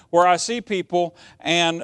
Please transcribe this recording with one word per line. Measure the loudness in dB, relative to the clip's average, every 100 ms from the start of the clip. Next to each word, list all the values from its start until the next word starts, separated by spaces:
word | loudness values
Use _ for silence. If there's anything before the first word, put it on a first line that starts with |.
| _
where | 2 4
I | 2
see | -2 -8
people | -6 -6 -4 -4 -4 -8 -20 _
and | -2 0 0 -2